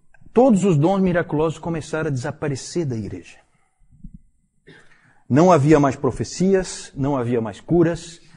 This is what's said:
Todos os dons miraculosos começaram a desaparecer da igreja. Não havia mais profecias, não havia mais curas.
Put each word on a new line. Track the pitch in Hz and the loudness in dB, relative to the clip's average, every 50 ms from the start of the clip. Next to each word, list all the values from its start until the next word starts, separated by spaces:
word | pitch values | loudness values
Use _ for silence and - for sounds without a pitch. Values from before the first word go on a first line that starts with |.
| _ _ _ _ - - - | _ _ _ _ -20 -2 2
Todos | 220 254 277 214 185 180 | 4 4 6 4 4 4
os | 202 165 | 2 2
dons | 143 151 180 196 196 | 4 2 2 2 2
miraculosos | 190 180 170 175 165 - - 147 156 165 151 | 0 0 0 0 -2 -2 -2 -2 -2 -2 -4
começaram | - - 175 165 156 - - - 156 160 156 | -6 -8 -8 -8 -8 -8 -8 -6 -6 -4 -4
a | 139 | -4
desaparecer | 127 120 151 139 - 160 151 135 120 - - - 175 165 | -6 -6 -8 -8 -8 -6 -6 -6 -8 -10 -8 -6 -6 -4
da | 135 117 | -4 -6
igreja. | 113 101 92 92 87 - - - - _ _ _ _ _ _ _ _ _ _ _ _ - - - - _ _ _ _ _ _ _ _ _ - - - - - _ _ _ _ _ _ _ | -6 -8 -8 -10 -14 -16 -18 -20 -20 _ _ _ _ _ _ _ _ _ _ _ _ -20 -20 -20 -20 _ _ _ _ _ _ _ _ _ -20 -20 -20 -20 -20 _ _ _ _ _ _ _
Não | - 120 143 170 185 | 0 2 4 6 6
havia | 175 151 131 151 156 147 | 6 4 6 6 4 6
mais | 143 139 127 | 4 2 0
profecias, | - - 127 - - 120 - - - 175 190 196 185 180 - - - - - - | -2 -2 -4 -2 -4 -8 -8 -4 -2 0 2 2 0 -2 -4 -10 -14 -16 -14 -8
não | 139 131 139 143 | -6 -4 -2 -2
havia | 131 120 117 123 117 | -2 -2 -2 -2 -2
mais | 113 107 98 - | -2 -4 -8 -12
curas. | - - 156 175 165 165 170 165 - - - - _ - - | -4 0 2 2 2 2 0 -4 -10 -16 -20 -20 _ -20 -20